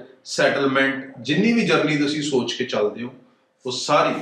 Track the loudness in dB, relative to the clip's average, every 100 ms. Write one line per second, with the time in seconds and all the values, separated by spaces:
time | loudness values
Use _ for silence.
0 | -12 -20 -8 0 2 2 0 2 0 -2
1 | -8 -12 -2 2 4 4 2 2 2 0
2 | 0 -2 0 0 0 -4 -4 -2 -2 -4
3 | -12 -14 -20 _ _ _ -8 -8 0 2
4 | 2 -2